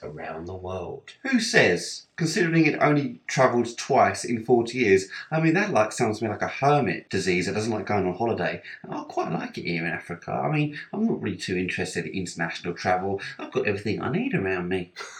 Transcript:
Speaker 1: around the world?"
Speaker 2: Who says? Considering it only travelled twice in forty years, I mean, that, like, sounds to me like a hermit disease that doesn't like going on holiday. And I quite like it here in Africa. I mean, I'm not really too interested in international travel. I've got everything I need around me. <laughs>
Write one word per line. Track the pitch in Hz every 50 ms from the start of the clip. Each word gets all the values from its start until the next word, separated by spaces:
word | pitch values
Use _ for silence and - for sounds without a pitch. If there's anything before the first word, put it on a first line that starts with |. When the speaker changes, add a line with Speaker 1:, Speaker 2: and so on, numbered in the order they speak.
| -
Speaker 1:
around | - 76 78 80 80 82 80 82
the | 87 90
world?" | 92 90 90 92 92 90 98 - - - - - _ _
Speaker 2:
Who | 262 269 233
says? | - - - 214 - - 180 170 - - - - - _ _ -
Considering | 165 156 - 208 180 165 165 165 160
it | 151 - -
only | - 143 147 147 135 123 - - _ -
travelled | - 143 131 127 123 120 117 113 - -
twice | - - 139 135 123 117 - - -
in | - 123 113 110
forty | - 127 117 113 117 - 127
years, | 123 104 98 95 - - - - - -
I | 156 160
mean, | 160 160 160
that, | 185 208 202
like, | - 107 107 - -
sounds | - 123 110 104 -
to | 120
me | 110
like | 104 -
a | - -
hermit | - - - 139 147 147 123 95 85 - - _
disease | - 98 87 95 90 90 90
that | 98 92
doesn't | 104 107 117
like | 110 107 98
going | - 107 104 92
on | 92 87
holiday. | - 117 113 107 90 90 82 - - - - - - -
And | - -
I | 302 -
quite | - - - 359 -
like | - - - - - -
it | -
here | - 85 82 82
in | 82 80
Africa. | - - - 87 82 - - -
I | - - -
mean, | 151 151 147 147 147 - - -
I'm | - 202 220
not | 226 - -
really | 113 107 92 -
too | - - 95 90
interested | 92 90 - - 90 85 - 92 82
in | - -
international | 95 92 85 - - 85 82 - - - 90 85
travel. | - - 98 92 92 95 98 98 98 - - - -
I've | 302 - -
got | 127 - 107
everything | 98 98 - 110 101 -
I | 87 110
need | 131 190 247 277 -
around | 156 98 95 95 92 - -
me. | - 95 - - _ -
<laughs> | - - - -